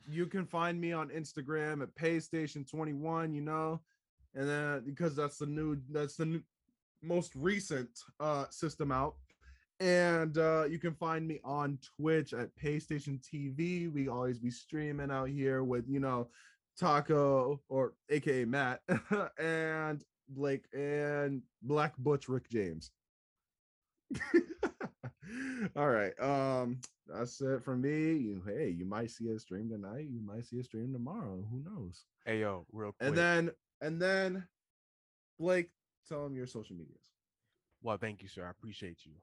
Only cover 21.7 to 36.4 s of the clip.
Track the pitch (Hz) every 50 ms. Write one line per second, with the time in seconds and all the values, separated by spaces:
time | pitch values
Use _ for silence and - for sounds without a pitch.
21.7 | 147 151 147 139 - 131 123 147 147 139 - - 131 123 - - 117 110 98 85
22.7 | 80 82 - - _ _ _ _ _ _ _ _ _ _ _ _ _ _ _ _
23.7 | _ _ _ _ _ _ _ - 269 - - - - 339 - - - - 381 -
24.7 | - - - - - _ - 120 - _ 147 185 233 254 269 262 262 247 214 156
25.7 | - 143 147 143 120 107 101 92 - - 127 139 143 135 135 135 131 127 123 123
26.7 | 127 127 - - _ _ _ - 82 104 120 127 - - 139 131 135 123 120 135
27.7 | 127 127 131 143 151 156 156 160 165 151 120 104 101 92 90 101 104 139 156 101
28.7 | 85 85 90 95 104 110 117 113 - - 113 113 110 107 - - 92 98 110 113
29.7 | 113 104 98 98 110 143 156 143 123 117 107 101 107 117 117 - 120 123 123 -
30.7 | - 110 117 131 135 120 117 139 196 240 151 101 95 92 104 107 123 131 147 180
31.7 | 220 165 98 87 90 - - _ _ _ - 117 113 107 107 101 98 87 - -
32.7 | 101 110 107 104 101 - 123 143 156 170 170 175 170 170 170 170 - _ _ _
33.7 | _ - 143 156 165 165 180 185 196 190 190 190 185 190 180 - _ _ _ _
34.7 | _ _ _ _ _ _ _ _ _ _ _ _ _ - 160 180 180 180 175 175
35.7 | _ _ _ _ _ _ _ - 160 147 147 143 135 127